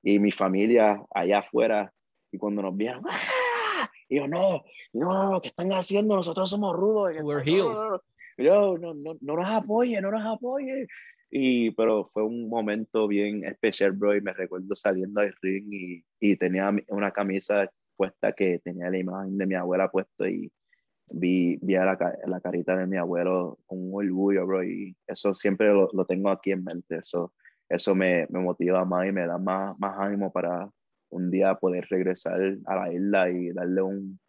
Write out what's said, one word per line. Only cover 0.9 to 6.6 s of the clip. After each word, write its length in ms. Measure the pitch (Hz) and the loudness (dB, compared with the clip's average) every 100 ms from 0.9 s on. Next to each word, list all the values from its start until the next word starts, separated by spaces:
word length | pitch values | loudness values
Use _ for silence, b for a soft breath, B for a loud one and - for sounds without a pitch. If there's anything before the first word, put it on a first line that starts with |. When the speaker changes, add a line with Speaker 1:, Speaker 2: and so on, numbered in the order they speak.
| 101 - | 4 -2
Speaker 1:
allá 260 | 98 90 101 | -2 2 2
afuera, 520 | - 123 117 107 98 _ _ _ _ | 2 0 2 2 -2 _ _ _ _
y 60 | 92 | -8
cuando 240 | 104 101 | -4 -4
nos 140 | 98 95 | -4 -4
vieron, 260 | 110 127 277 | -4 -6 -8
¡ah! 800 | - - 523 494 480 440 349 - - _ | -6 -4 -2 0 -2 -2 -4 -6 -10 _
Y 80 | 139 | -2
yo, 100 | 139 | 0
"No, 360 | 175 190 165 B B B | 0 2 0 B B B
no, 480 | 113 170 190 196 185 | -4 0 0 2 0
¿qué 80 | 170 | -2
están 240 | - 180 | -6 -2
haciendo? 440 | 190 175 196 214 196 | -2 0 0 2 2
Nosotros 340 | 170 170 185 | 0 -2 -2
somos 240 | 202 | 0